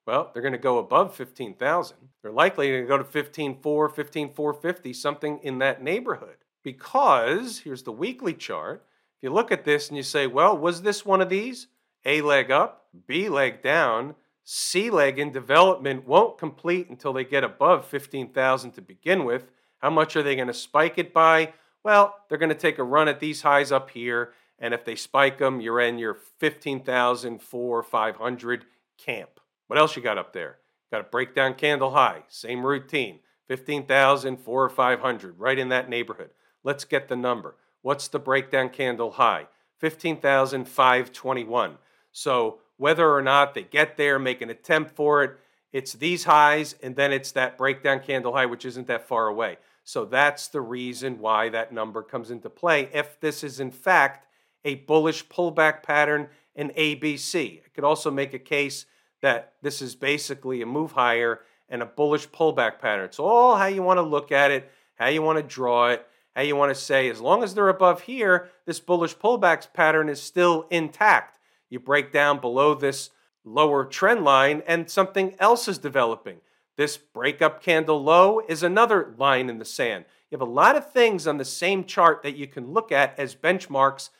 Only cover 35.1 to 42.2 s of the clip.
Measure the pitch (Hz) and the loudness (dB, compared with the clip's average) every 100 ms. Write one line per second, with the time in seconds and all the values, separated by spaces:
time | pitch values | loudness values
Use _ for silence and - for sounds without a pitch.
35.1 | 113 95 85 120 131 127 127 127 120 113 | -6 -10 -8 -4 -2 -2 -2 -4 -6 -8
36.1 | 110 80 _ _ _ 135 143 - 143 135 | -10 -16 _ _ _ -8 -8 -4 -4 -4
37.1 | 123 123 120 78 - _ _ 127 143 - | -6 -4 -4 -8 -20 _ _ -6 -6 -6
38.1 | 147 131 135 135 135 127 127 131 117 117 | -8 -2 -2 0 -2 -2 -4 -4 -4 -6
39.1 | - 120 90 73 _ _ - 160 156 170 | 0 0 0 -6 _ _ -8 -8 -4 -6
40.1 | 151 139 135 135 135 123 - 127 127 127 | -2 2 2 2 -2 -8 2 4 4 0
41.1 | - 131 127 110 120 95 73 _ _ _ | -8 -6 -6 -4 -2 -4 -6 _ _ _
42.1 | - | -10